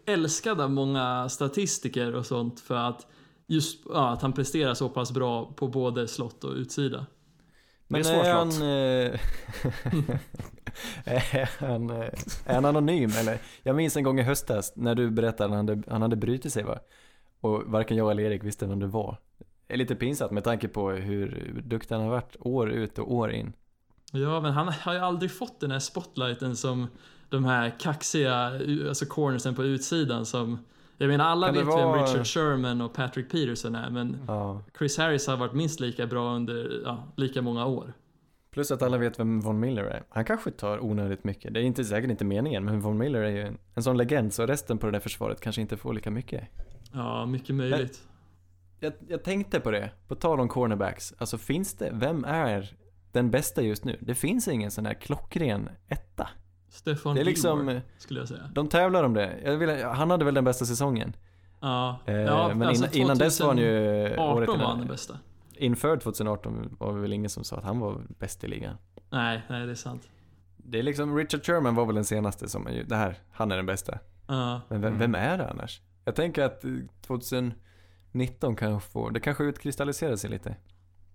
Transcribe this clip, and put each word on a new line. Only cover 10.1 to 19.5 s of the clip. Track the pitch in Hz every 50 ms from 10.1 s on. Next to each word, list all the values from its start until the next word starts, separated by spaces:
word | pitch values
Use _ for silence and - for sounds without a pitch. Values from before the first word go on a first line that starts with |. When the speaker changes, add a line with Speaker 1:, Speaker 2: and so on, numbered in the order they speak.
| 123 143 - - - - - - - - - - - - - 233 214 - -
Speaker 2:
<laughs> |
är | - 123 127 117 - - 131 135 - - -
han, | 139 135 120 113 117 117
eh, | 117 117 117 120 - - - - - - -
är | - 123
han | 127 135
anonym, | 143 147 151 147 151 175 170 127 110 107 113
eller? | 113 110 113 113 - - - - -
Jag | 135 131
minns | 151 165 151 - 151
en | 139
gång | 135 131 135
i | 120
höstas | 131 139 135 - - 120 104 98 - -
när | - 120 117 117
du | 120 123 117
berättade | 113 113 113 113 110 - 104 101
att | 104 104
han | 104 107
hade, | 107 104 104 -
han | 117 110
hade | 110 117 117
brutit | 107 113 110 123 131 - 151 -
sig, | 113 104
va? | - - - - - - - - - - - - _ _ _
Och | - 110 107 107 -
varken | - 110 110 110 - 113 110
jag | 110 107
eller | 104 104 107
Erik | 110 104 92 98
visste | 104 101 - 104 98
vem | 98 98
det | 101 98
var. | 95 110 101 98 110 - - _ _ _ - -